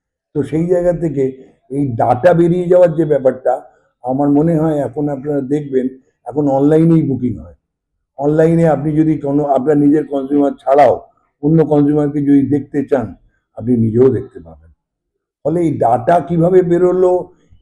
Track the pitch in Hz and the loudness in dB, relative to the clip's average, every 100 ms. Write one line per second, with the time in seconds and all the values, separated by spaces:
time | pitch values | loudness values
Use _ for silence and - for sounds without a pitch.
0 | _ _ _ 151 135 156 170 175 175 165 | _ _ _ -6 -4 -4 -2 0 0 -2
1 | 165 139 131 131 - _ - 143 135 113 | -4 -4 -4 -6 -20 _ -10 -6 -4 -2
2 | 117 120 180 165 170 180 175 180 175 156 | -2 2 2 4 2 0 2 4 4 2
3 | 151 139 127 117 123 127 - _ _ _ | 0 0 0 -2 -4 -4 -8 _ _ _
4 | 123 135 143 143 165 160 160 147 127 147 | -6 -2 2 2 2 0 -2 -2 -6 -6
5 | 147 135 147 143 131 151 139 131 127 - | -6 -6 -6 -6 -4 -6 -4 -4 -4 -10
6 | _ _ - 143 143 135 143 156 165 160 | _ _ -10 -4 -2 2 2 4 4 2
7 | 135 120 123 98 - - _ _ _ _ | 0 -4 -4 -6 -14 -20 _ _ _ _
8 | _ - 147 156 160 165 165 135 151 151 | _ -6 -2 2 2 2 2 0 -2 0
9 | 156 147 139 143 143 135 135 147 143 151 | 0 -2 -2 -2 0 0 0 2 4 2
10 | 135 139 135 147 139 131 131 143 127 92 | 0 -6 -2 0 0 -2 0 4 4 2
11 | - _ _ - 147 160 147 147 143 151 | -6 _ _ -6 0 2 2 2 2 0
12 | 147 147 143 139 123 147 - 143 131 135 | -2 -2 2 2 2 -2 -4 -6 -2 -2
13 | 101 - _ _ _ - 110 117 113 113 | -4 -12 _ _ _ -8 -2 0 0 2
14 | 127 107 - 92 82 78 _ _ _ _ | 2 0 -8 -18 -20 -20 _ _ _ _
15 | _ _ _ _ 147 170 160 117 120 120 | _ _ _ _ -4 -2 -2 -2 0 0
16 | 143 175 160 170 170 185 175 175 180 185 | 2 0 0 0 2 2 2 2 2 2
17 | 185 180 - _ _ - | 2 0 -4 _ _ -8